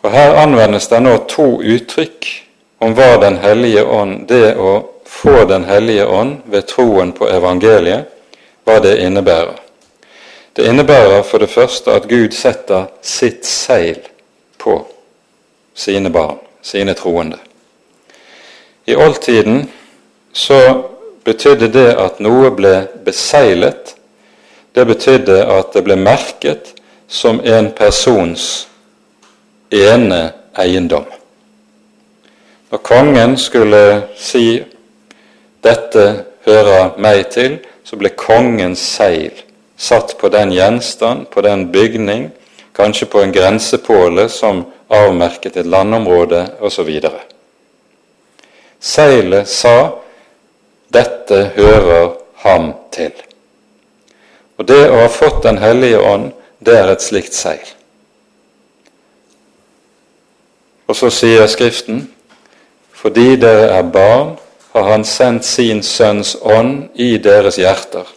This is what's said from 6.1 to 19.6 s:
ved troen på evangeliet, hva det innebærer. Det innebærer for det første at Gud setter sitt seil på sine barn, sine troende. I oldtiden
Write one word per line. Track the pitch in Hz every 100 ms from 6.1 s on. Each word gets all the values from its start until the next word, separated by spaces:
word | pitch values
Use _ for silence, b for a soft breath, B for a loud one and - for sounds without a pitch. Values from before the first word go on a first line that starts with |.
| 92 123 147
ved | 117 101 95
troen | - 120 98 90
på | - 110
evangeliet, | 95 90 90 107 107 87 104 151 _ b b b b -
hva | 110
det | 95 107
innebærer. | 92 98 92 82 82 - - _ _ _ b b b b b -
Det | -
innebærer | 127 139 143 101 101
for | 101 110
det | 104
første | - 123 - -
at | 107 107
Gud | 120 110
setter | - 127 - - 95 95 -
sitt | - - 123 - -
seil | - - 123 85 80 - _ _ _ _ _
på | - - - - _ _ _ _ _ _ _
sine | - - 98 95
barn, | 85 78 - - _
sine | - 101 98
troende. | 92 95 87 80 80 _ _ _ _ _ _ b b b b b b b b -
I | 120
oldtiden | 151 143 - 117 107 120